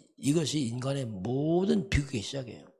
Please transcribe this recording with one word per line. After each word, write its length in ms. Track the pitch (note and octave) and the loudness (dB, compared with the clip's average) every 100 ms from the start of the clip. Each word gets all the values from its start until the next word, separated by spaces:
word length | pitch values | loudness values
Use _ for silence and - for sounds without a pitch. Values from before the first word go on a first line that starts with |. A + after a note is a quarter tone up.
| - - | -20 -4
이것이 440 | A#2+ D#3+ C3 D3+ | 2 2 2 0
인간의 440 | A2+ B2 C3 C#3 A#2+ | -2 -2 -2 -4 -4
모든 840 | G2 G#2 C3 D#3 F3 G3 G#3+ - | -6 -2 0 2 4 4 2 2
비극의 320 | D3 C#3 A2+ | 0 0 -2
시작이에요. 440 | - C#3 A#2+ E2+ - | -4 -8 -8 -12 -20